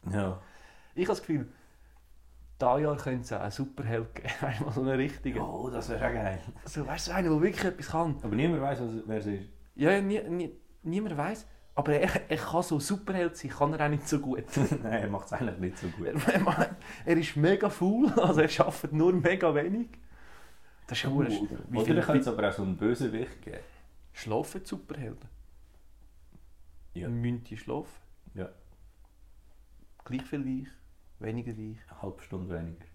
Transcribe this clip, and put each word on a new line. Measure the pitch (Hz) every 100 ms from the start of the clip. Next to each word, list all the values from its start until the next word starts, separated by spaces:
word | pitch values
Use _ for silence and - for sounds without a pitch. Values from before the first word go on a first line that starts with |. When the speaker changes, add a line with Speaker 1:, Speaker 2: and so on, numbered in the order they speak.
| -
Speaker 1:
Ja. | 101 95 92 - - - - - -
Speaker 2:
Ich | 185
habe | 190
das |
Gefühl, | - 151 - - - - - - - - - - - -
dieses | 127 131
Jahr | 151 143
könnte | - 127
es | 117
auch | 107
einen | 101
Superheld | - 135 - 113 117 113 -
geben. | 120 -
<laughs> |
Weißt | 135 113
du, | -
so | 120
einen | 131
richtigen. | 131 131 - 135 117
Speaker 1:
Oh, | - 92 127
das | 123 -
wäre | 110 120
auch |
geil. | 117 104 92 - -
Speaker 2:
Also, | - - 131
weißt | 160 -
du, |
so | 175
einen, | 175
der | 151
wirklich | 185 202 190
etwas | 185 -
kann. | 160 170 143
Speaker 1:
Aber | 113 107
niemand | 160 160
weiss, | 135 127
was, | 120 113 110
wer | 110
es | 104
ist. | 98 98 - - -
Speaker 2:
Ja, | 147
ja, | 196
nie, | 196 208
nie, | - 175 160 - - -
niemand | 160 180 214 147
weiss. | 156 220 - - - -
Aber | 147
er, | 147 - - -
er | 160
kann | - 165
so | 180 151
Superheld | - 196 - 190 170 -
sein, | 135
kann | - 147
er | 156 147
auch |
nicht | 147 -
so | 147
gut. | 143 127 -
Speaker 1:
<laughs> | - 127 147
Nein, | 113
er | 110 101
macht's | 101 -
eigentlich | - 120 87
nicht | 92 -
so | 90
gut. | 80 175
Speaker 2:
Er, | 151 - 190 190
er, | 165 - - - - -
er | 165
ist | 156 147
mega | 156 202 202
faul, | - 180 220 269
<laughs> | -
also | 180 156
er | 151 -
arbeitet | - - 147
nur | 151 170
mega | 180 170 185 175
wenig. | 147 165 214 226 - - - - - - - - - -
Das | 120
ist | 131
ja |
Speaker 1:
Uh, | 139
Speaker 2:
hure | 120
Speaker 1:
oder | 101 104 - -
Speaker 2:
wie | 117
Speaker 1:
oder | 110
Speaker 2:
viel | 175
Speaker 1:
er |
könnte | - 135 127
aber | 110 104
auch |
so | 95
einen | 95 87
Bösewicht | 107 120 127 110 - -
geben. | - 92 - - - - -
Speaker 2:
Schlafen | - - 110 143 190
die | 190
Superhelden? | - - - 120 110 - - - - - - - - - - - - - - - - -
Speaker 1:
Ja. | 87 87
Speaker 2:
Müssen | 120 120 120 -
die | 117
schlafen? | - 131 156 - - - - 98
Speaker 1:
Ja. | 92 - - - - - - _ - - - - - - - - -
Speaker 2:
Gleich | 127
viel | 131 147 131
wie | 131
ich, | 139 - - - - -
weniger | 110 113 120 110
wie | 107
ich. | 110 -
Speaker 1:
Eine | -
halbe | 98 -
Stunde | - 95 92 85
weniger. | 85 82 -